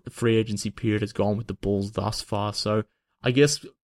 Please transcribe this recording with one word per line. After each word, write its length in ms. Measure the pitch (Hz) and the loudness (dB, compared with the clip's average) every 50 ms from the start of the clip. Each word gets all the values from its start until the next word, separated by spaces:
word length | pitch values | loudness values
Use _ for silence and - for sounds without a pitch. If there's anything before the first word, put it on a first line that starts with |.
| - - | -12 -12
free 280 | - - 120 117 113 110 | -6 -2 2 2 4 4
agency 320 | 110 113 107 101 - 107 | 2 0 -2 -4 -4 -6
period 320 | - - - 117 107 107 | -6 -4 -2 0 0 0
has 100 | 104 101 | 0 -2
gone 240 | - - 101 101 104 | -2 0 0 0 0
with 120 | 104 113 - | -2 -4 -6
the 60 | 98 | -8
Bulls 380 | - - 98 101 98 101 101 | -6 -2 0 0 0 0 -2
thus 300 | 110 - 95 104 107 - | -4 -4 -4 -2 -4 -6
far. 320 | - - - 101 101 104 104 | -6 -4 -4 -2 -2 -2 -4
So 300 | - - 104 107 107 107 _ _ _ _ _ _ _ | -4 -2 0 0 0 0 _ _ _ _ _ _ _
I 100 | - 123 | -2 2
guess 340 | 123 131 143 147 143 - - - - _ | 4 6 4 4 4 0 -8 -12 -20 _